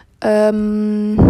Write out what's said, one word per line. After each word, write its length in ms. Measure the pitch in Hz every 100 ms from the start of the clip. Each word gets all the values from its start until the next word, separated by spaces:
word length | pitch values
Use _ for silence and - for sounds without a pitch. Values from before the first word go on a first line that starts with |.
| _ _
Ähm, 960 | 220 214 214 214 214 214 214 208 208 214